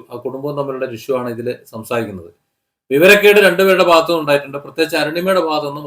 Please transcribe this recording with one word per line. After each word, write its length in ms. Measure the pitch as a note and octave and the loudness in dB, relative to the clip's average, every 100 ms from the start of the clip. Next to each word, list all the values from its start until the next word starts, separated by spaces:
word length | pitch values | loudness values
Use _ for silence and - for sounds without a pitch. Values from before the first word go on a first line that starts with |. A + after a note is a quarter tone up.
| - | -8
ആ 40 | A#2+ | -12
കുടുംബവും 400 | C3 C3 C#3+ C#3+ | -10 -8 -8 -6
തമ്മിലുള്ള 300 | C#3 C3 B2+ | -6 -6 -8
ഒരു 100 | A2+ | -10
ഇഷ്യൂ 180 | - B2+ | -6 -4
ആണ് 100 | B2 | -4
ഇതില് 240 | A2+ A#2 A#2+ | -8 -8 -10
സംസാരിക്കുന്നത്. 680 | - A2+ A2 A#2+ G#2+ F#2 E2+ _ _ _ _ _ _ | -14 -16 -6 -6 -6 -10 -18 _ _ _ _ _ _
വിവരക്കേട് 500 | C3+ F#3 G3+ G3+ G#3 | 4 6 6 6 6
രണ്ടുപേരുടെ 440 | F#3+ F3 F#3+ F#3 | 4 2 2 2
ഭാഗത്തുനിന്ന് 400 | F3 E3 D#3+ E3 | 4 4 2 -2
ഉണ്ടായിട്ടുണ്ട്. 340 | D3 C#3+ C#3 C#3+ | 0 -2 -2 -12
പ്രത്യേകിച്ച് 380 | - - D#3 D#3 | -12 -4 -2 -2
അരുണിമയുടെ 480 | D3 E3 F#3 F#3 D#3+ | -4 -4 0 0 0
ഭാഗത്തുനിന്ന് 340 | D3+ D3 D3 | -4 -4 -8